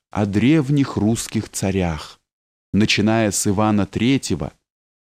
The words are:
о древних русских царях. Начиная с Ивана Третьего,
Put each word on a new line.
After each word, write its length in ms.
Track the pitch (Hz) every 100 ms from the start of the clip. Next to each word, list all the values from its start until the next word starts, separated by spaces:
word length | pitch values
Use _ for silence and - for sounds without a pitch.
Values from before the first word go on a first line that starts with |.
| _
о 160 | - 104
древних 720 | 98 117 160 131 147 135 -
русских 520 | 104 117 - 113 -
царях. 680 | - 98 95 87 78 - - _ _ _ _ _
Начиная 580 | 95 107 - 107 110 110
с 160 | 95 104
Ивана 400 | 98 107 107 95
Третьего, 680 | - 113 135 - 87 67 - _ _ _ _ _